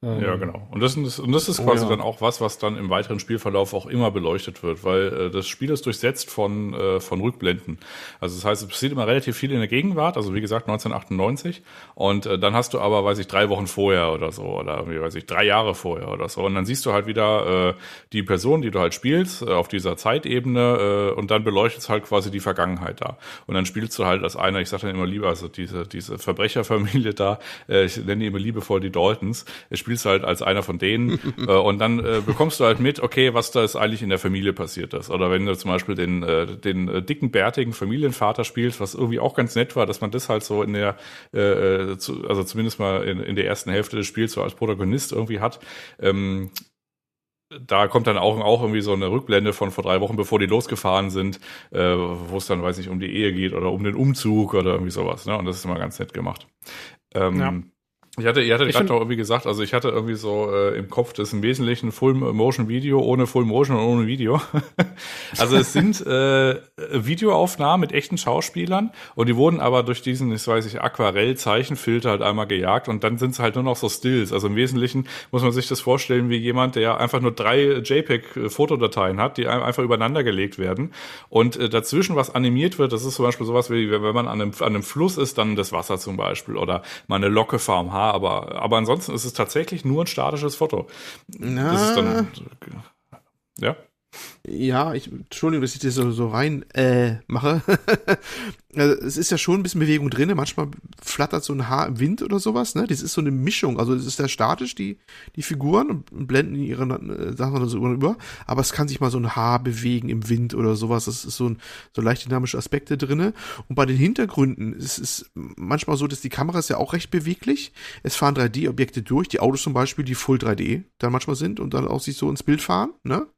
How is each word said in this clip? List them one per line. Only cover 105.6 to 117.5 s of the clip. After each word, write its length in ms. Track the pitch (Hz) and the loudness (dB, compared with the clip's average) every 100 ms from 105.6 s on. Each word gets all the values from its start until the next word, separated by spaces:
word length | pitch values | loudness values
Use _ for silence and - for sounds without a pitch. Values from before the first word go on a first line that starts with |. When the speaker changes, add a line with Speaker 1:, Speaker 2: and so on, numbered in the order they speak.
| 139 190 285 185 - | 2 2 2 -4 -8
Speaker 3:
und 140 | - 131 | -10 0
blenden 280 | 131 151 | 0 2
ihre, 300 | 139 143 123 | -2 -4 -2
äh, 520 | 127 127 - - 85 - | -2 -4 -6 -6 -6 -2
Sachen 200 | 131 135 | -2 0
oder 100 | 123 | 0
so 120 | 113 | 0
über. 380 | 120 123 143 226 - - - | 0 2 2 0 -8 -18 -4
Aber 140 | 120 | -2
es 120 | 127 | 0
kann 140 | - 147 | 0 -2
sich 140 | 135 | 0
mal 100 | 135 | -2
so 80 | 123 | 0
ein 160 | 117 | -2
Haar 280 | 113 117 123 | 0 2 2
bewegen 460 | 127 113 120 120 127 | 0 -2 0 -2 -2
im 200 | 117 107 | -4 0
Wind 260 | 117 120 | 0 0
oder 220 | 113 113 107 | 0 2 2
sowas. 300 | 110 117 - | 0 0 -2
Das 180 | 123 | -6
ist 120 | - - | -8 -4
so 120 | 123 | -2
ein, 100 | 113 - - - | -4 -10 -20 -12
so 60 | - | -2
leicht 220 | 113 123 | 0 0
dynamische 320 | - 127 127 127 | 0 -2 -2 -4
Aspekte 400 | - 143 - 143 | -2 -4 -2 -2
drinne. 380 | 135 143 185 220 - - - | 0 0 0 -2 -12 -14 -6
Und 60 | |
bei 100 | 127 | 0
den 120 | 135 131 | 2 4
Hintergründen 800 | 156 254 226 - 135 127 110 | 4 4 0 2 2 2 -6
ist 240 | - 131 - | -6 -6 -6
es 320 | - - - | -6 -8 -10
manchmal 640 | - 65 - 90 147 - 147 | -14 -14 -10 -4 -2 0 -2
so, 100 | 143 | -2
dass 140 | 139 | -4
die 80 | 127 | -8
Kamera 300 | - 147 175 | -4 -2 -2
ist 100 | 156 | -2
ja 60 | - | -2
auch 160 | - | 0
recht 180 | 170 - | -2 -2
beweglich. 640 | 180 156 180 - | -2 -2 -4 0